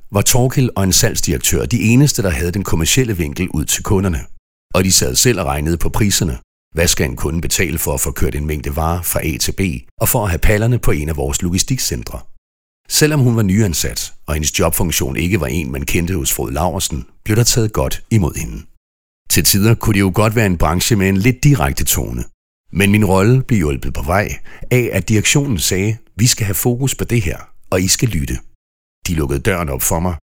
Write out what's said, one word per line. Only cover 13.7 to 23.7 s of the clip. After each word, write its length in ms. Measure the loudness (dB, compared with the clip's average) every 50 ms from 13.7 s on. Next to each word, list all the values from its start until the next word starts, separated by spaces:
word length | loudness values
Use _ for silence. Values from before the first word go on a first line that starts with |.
| 0 -2 -4 -4 -4 -6 -8 -10 -12 -12 -8 -6
og 60 | -4
hendes 260 | -2 -2 -2 0 0
jobfunktion 560 | 0 0 0 0 0 0 0 -2 -2 -2 -2
ikke 240 | -2 -2 0 0 0
var 80 | 0 0
en, 240 | -2 -2 -4 -4
man 140 | -6 -6 -4
kendte 300 | -2 0 0 0 0 -2
hos 180 | -2 -2 -4 -4
Frode 200 | -4 -4 -4 -2
Laursen, 520 | -2 -2 -2 -2 -2 -4 -4 -6 -6 -8 -10 -16 -10 -4
blev 140 | 0 2 2
der 60 | 4
taget 300 | 2 4 2 2 0 0
godt 300 | -2 -2 -2 -2 -6 -4 0
imod 260 | 2 2 2 2 -2
hende. 280 | -4 -8 -8 -8 -10 -14 -16 -20 _ _ _ _ _ _ _ _ _ _ 0
Til 140 | 0 2 2
tider 320 | 2 2 4 4 4 4
kunne 180 | 4 2 2 2
det 60 | 4
jo 120 | 2 2 2
godt 200 | 2 2 2 2
være 100 | 2 2
en 120 | 2 2 2
branche 380 | 2 2 2 0 0 0 2
med 140 | 2 2 2
en 80 | 2 2
lidt 260 | 2 2 2 4 4
direkte 420 | 4 4 4 2 0 0 -2 -2
tone, 380 | -2 -2 -2 -4 -4 -6 -8 -8 -10 -12 _ _ _ _ _ _ -8
men 200 | -2 0 2 4
min 140 | 4 4 4
rolle 380 | 4 4 4 4 4 4 4 2
blev 140 | 2 0 0
hjulpet 360 | 0 0